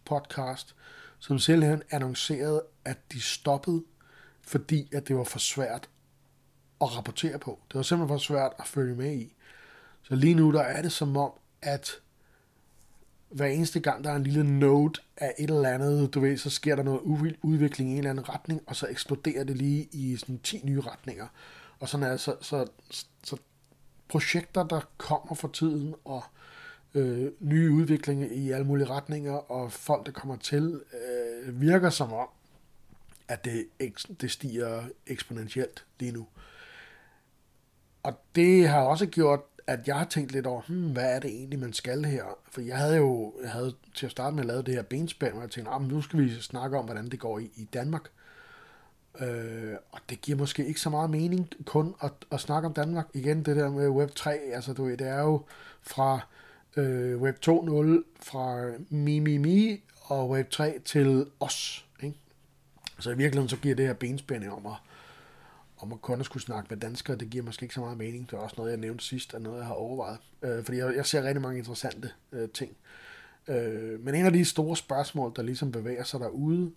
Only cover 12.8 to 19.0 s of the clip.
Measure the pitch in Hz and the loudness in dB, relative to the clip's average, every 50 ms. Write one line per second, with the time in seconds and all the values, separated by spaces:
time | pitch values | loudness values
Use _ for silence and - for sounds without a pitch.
12.8 | - _ - - - - _ _ _ _ - 135 143 139 135 160 165 156 - 170 | -20 _ -20 -20 -20 -20 _ _ _ _ -4 0 0 2 2 2 0 0 0 0
13.8 | 131 147 135 110 139 147 143 143 139 139 143 151 151 143 139 139 143 139 139 143 | 0 0 0 0 -2 -2 0 0 0 2 4 4 4 6 6 8 8 8 8 8
14.8 | 147 156 156 - - _ _ - 147 135 120 - - 156 156 147 139 131 127 127 | 6 4 2 -4 -14 _ _ -4 -4 -4 -2 -2 0 2 4 4 4 4 2 2
15.8 | 139 143 143 147 143 131 - 143 135 139 139 131 - 139 - - - 151 147 143 | 2 4 4 4 4 4 4 4 4 4 2 0 -2 -4 -6 -2 2 2 2 2
16.8 | 135 139 135 127 - 147 156 147 151 165 156 - - 151 160 147 151 143 143 - | 2 0 0 0 0 0 2 2 2 -2 -2 -2 0 2 4 4 4 2 2 0
17.8 | 131 131 131 143 139 139 131 135 131 - - - - - 160 156 - - 131 - | -2 -2 0 0 0 -2 -2 -4 -6 -8 -10 -10 -6 -4 -6 -6 -6 -8 -6 -6
18.8 | 147 - 120 - | -6 -6 -6 -8